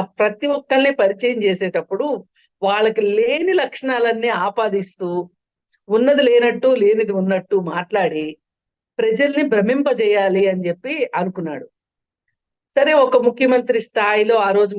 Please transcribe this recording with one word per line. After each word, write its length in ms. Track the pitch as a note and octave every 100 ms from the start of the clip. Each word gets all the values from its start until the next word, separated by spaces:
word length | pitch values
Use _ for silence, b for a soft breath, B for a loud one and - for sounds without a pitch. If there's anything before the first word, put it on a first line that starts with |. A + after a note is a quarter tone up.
| F#3+ -
ప్రతి 280 | G#3+ G#3+ C#4+ C#4
ఒక్కళ్ళని 360 | - C4+ C#4 C4+
పరిచయం 380 | G3 G3 A#3+ B3 G#3
చేసేటప్పుడు 600 | F#3 F#3 F3 D#3+ G3 D4 A3+ - _ _ _
వాళ్ళకి 420 | G3 G#3 A3 G#3+ G#3 G#3
లేని 360 | A#3 D4+ F4+ F4+
లక్షణాలన్నీ 680 | C4 - C4 B3 A#3 A3+ A#3 G3 G3
ఆపాదిస్తూ, 640 | G3 G#3+ G3 F#3+ _ F3+ F3 F3+ _ _ _ _ _ -
ఉన్నది 340 | A3 C4 C#4+ C4
లేనట్టు 380 | A#3+ A#3+ - C4 B3+
లేనిది 280 | G3+ A3 G#3 G3
ఉన్నట్టు 360 | F#3+ F#3 F3 G3 E3
మాట్లాడి 540 | E3+ F3 G3+ E3+ D#3 D#3 D3+ _ _ _ _ _ -
ప్రజల్ని 460 | A3+ A3 C#4+ C#4+ D4
భ్రమింపజేయాలి 880 | A3 G#3 C4+ C#4+ B3 G#3 G#3 G3 F#3 G3
అని 140 | F#3 F3
చెప్పి 260 | E3+ C4 D#4 B3 E3
అనుకున్నాడు. 460 | F#3 F#3 D#3+ C#3+ - _ _ _ _ _ _ _ _ _ _ C#4
సరే, 160 | D4 D4+
ఒక 120 | B3+ B3+
ముఖ్యమంత్రి 540 | A#3 A#3 C4 B3 A#3+ A#3 G#3+
స్థాయిలో, 500 | A3+ G#3 G#3 G#3+ A#3
ఆ 60 | G3 G3+
రోజు 160 | G3+